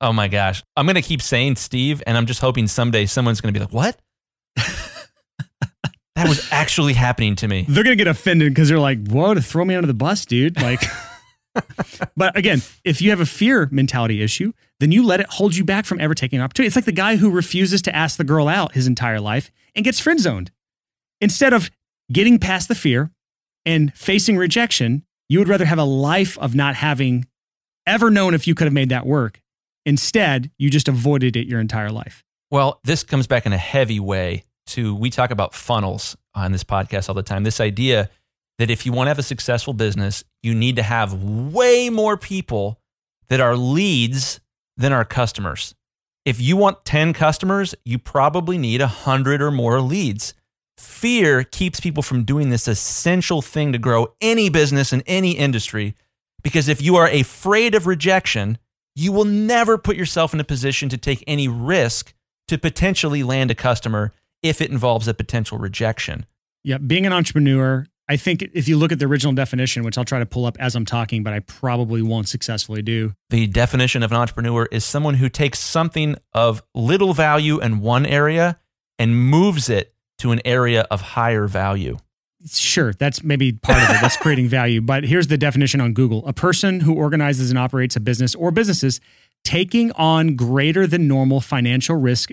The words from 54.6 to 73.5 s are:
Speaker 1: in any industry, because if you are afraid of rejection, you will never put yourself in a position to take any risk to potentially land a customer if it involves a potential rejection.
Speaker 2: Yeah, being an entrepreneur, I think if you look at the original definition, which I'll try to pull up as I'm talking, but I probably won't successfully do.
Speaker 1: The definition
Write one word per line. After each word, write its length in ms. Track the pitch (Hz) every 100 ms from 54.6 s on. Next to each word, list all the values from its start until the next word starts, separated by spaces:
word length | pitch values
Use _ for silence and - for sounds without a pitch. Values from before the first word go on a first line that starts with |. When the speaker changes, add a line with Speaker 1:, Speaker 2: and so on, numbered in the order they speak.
| 147 139 131
Speaker 1:
in 100 | 127 -
any 260 | 185 185
industry, 640 | 170 139 117 - 110 104 - _ _ _ _
because 260 | 143 165 143
if 120 | 147
you 140 | 147
are 140 | 180 165
afraid 640 | 143 123 - 190 208 233
of 140 | 208 170
rejection, 680 | 170 175 185 - 110 101 113 _ _ _
you 160 | 139 180
will 140 | 196
never 520 | 208 208 214 233 226 220
put 200 | 202 185
yourself 360 | 175 170 160
in 60 | 156
a 60 |
position 440 | 147 131 135 131 139
to 80 | 127
take 280 | - 127 -
any 220 | 147 131
risk 640 | 117 127 185 117 - - _ _ _ -
to 100 | 160
potentially 680 | 165 - 190 180 156 147
land 260 | 127 135 127
a 60 | 110
customer 560 | 127 117 113 104 107 _ _ -
if 180 | 160 151
it 100 | 160
involves 360 | 131 123 113 113
a 80 |
potential 420 | 110 113 117 107 113
rejection. 720 | 98 - 110 - - - - _ _ _
Speaker 2:
Yeah, 140 | 139 135
being 280 | 131 175 190
an 60 |
entrepreneur, 760 | 180 156 156 139 135 131 131 147 _ -
I 80 | 147
think 260 | 185 175
if 240 | 196 175 135
you 100 | 151
look 140 | 160
at 80 | 160
the 80 | 139
original 260 | 143 143
definition, 520 | 135 131 127 127 120
which 120 | 113 123
I'll 80 |
try 140 | 120 131
to 80 | 117
pull 200 | 123 120
up 100 | -
as 160 | 127
I'm 100 | 117
talking, 380 | 104 117 110 113
but 100 | 107
I 60 | 104
probably 640 | - - 131 120 113 113
won't 260 | 113 113 104
successfully 540 | 120 - 110 - 107
do. 320 | 107 113 110 - -
Speaker 1:
The 160 | 117
definition 560 | 107